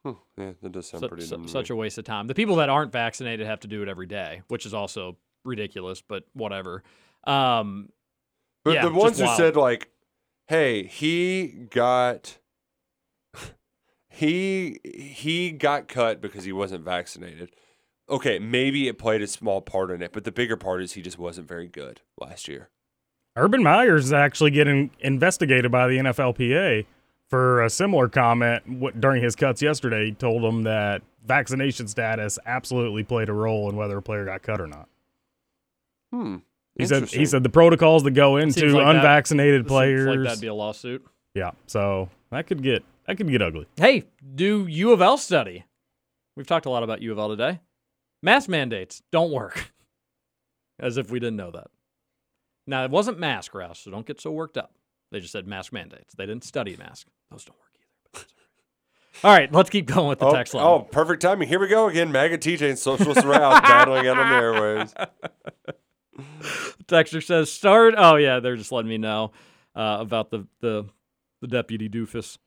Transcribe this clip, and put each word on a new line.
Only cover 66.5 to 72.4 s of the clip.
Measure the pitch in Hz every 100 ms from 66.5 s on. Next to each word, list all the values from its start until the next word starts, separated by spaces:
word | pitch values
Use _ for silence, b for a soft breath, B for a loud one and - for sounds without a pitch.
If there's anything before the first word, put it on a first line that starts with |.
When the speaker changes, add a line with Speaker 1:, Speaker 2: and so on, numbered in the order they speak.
| B B B -
Speaker 2:
Texter | 165 156 160
says, | - 170 156
"Start." | - 202 214 226 220
Oh, | 175 151
yeah, | 143 127
they're | 123 120
just | 104
letting | 127 113
me | 110
know, | 110 107 110 b b b b -
uh, | 110 104
about | 110 113 107
the, | 110 98 _
the, | 120 107 104 _ _ _ _ _
the | 127
deputy | 123 - 113 110
doofus. | 113 113 117 - -